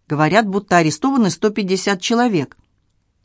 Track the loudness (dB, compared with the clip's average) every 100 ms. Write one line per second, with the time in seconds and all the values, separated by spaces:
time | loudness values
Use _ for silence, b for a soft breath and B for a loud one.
0 | -8 -2 2 2 0 -4 0 2 2 0
1 | -2 0 0 0 -2 -2 -2 -2 -2 -4
2 | -2 0 0 0 -4 -12 _ _ _ _
3 | _ _